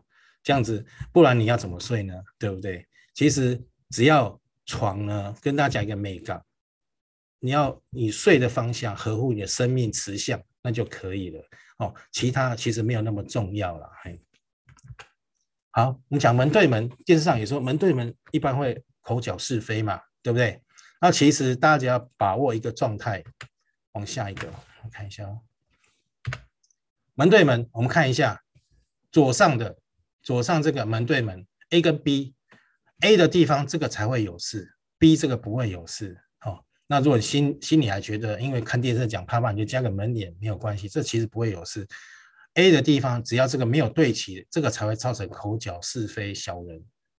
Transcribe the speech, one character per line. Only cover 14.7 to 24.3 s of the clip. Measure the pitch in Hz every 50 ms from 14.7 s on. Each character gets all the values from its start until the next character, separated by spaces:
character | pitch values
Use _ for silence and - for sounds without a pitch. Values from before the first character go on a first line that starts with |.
| _ _ - - - - - _ _ _ _ _ _ _ _ _ _ _ _ _
好， | - 113 117 131 131 - _
我 | _ 143
们 | 143
讲 | 127 120 117
门 | 123 127 151
对 | - 208 180
门， | 143 120 107 113 123 - - _
电 | - 170
视 | 160 151
上 | 175 143 113
也 | 107
说 | 101 139 143
门 | 127 127 143
对 | 156 202 190 151
门 | 127 120 117 - _ _ _
一 | - 151
般 | - 139 123
会 | 139 143 123 - - - _ _ _
口 | _ - 117 123
角 | 113 - -
是 | - - - 131 110
非 | - - 107 107 110
嘛， | 104 92 - - _ _ _ -
对 | 123 117
不 | 123
对？ | - - - - _ _ _ _ - _ _ _
那 | 165 180
其 | 175 - 143 147
实 | 139 - 139 127 127
大 | 127 160 156 156
家 | 139 127 123
要 | 123 120 - - _
把 | - 104 98 95
握 | 127 143 127 113
一 | 113
个 | 110 120
状 | 113 - 135 117 107
态， | 101 - 117 101 90 - - - - - - _ _ _ _ _ _ _ _
往 | - 107 101
下 | - - 127 107 101